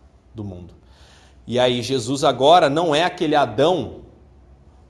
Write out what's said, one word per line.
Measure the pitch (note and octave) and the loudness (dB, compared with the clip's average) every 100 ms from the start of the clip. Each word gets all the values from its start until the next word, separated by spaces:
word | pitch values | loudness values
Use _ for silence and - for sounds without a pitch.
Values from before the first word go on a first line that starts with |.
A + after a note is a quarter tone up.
| _ _ _ | _ _ _
do | A2 | -16
mundo. | G#2 F2+ F2 - _ - - - - - - | -14 -14 -20 -20 _ -20 -20 -20 -20 -20 -8
E | A#2 | 0
aí | B2+ B2 | 0 0
Jesus | A2 C3 A2 C3+ | -4 -4 -4 -2
agora | D3 B2 C3+ F3 D#3 | 0 2 4 6 4
não | D3 F3 | 0 0
é | D3 | 0
aquele | F3 - D#3 D3 | 0 -2 -2 0
Adão, | B2+ A2 D3+ F3+ G2+ E2+ - - - - - - - _ _ | 0 0 0 0 -6 -12 -20 -20 -20 -20 -20 -20 -20 _ _